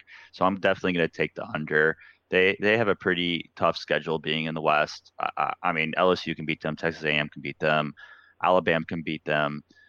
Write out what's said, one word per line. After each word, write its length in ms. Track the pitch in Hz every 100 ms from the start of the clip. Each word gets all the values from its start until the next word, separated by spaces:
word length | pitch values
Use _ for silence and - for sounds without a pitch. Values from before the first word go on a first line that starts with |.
| - - -
So 120 | -
I'm 140 | 92 95
definitely 360 | 95 95 92
gonna 120 | 87 80
take 280 | - 78 76
the 100 | -
under. 500 | 76 78 78 78 - - _ -
They, 300 | 92 95 -
they 160 | 101 110
have 120 | 104
a 80 | 90
pretty 560 | 98 87 87 85 -
tough 220 | - 85 -
schedule 420 | - 76 78 80
being 280 | 78 78 80
in 80 |
the 60 | 80
West. 520 | 78 76 78 - _ -
I, 100 | - -
I, 160 | 76 -
I 100 | 90
mean, 200 | 80 80 80
L 140 | 92
S 160 | 87 82
U 80 |
can 100 | 80
beat 160 | 78 78
them, 140 | 78
Texas 300 | 76 82 80
A 60 | 78
and 100 | 76
M 80 | 73
can 120 | 73
beat 200 | 71 -
them, 340 | 78 78 73 - - - _ -
Alabama 420 | 85 92 87 82
can 180 | 80 85
beat 220 | 78 78
them. 380 | 78 76 73 73 - _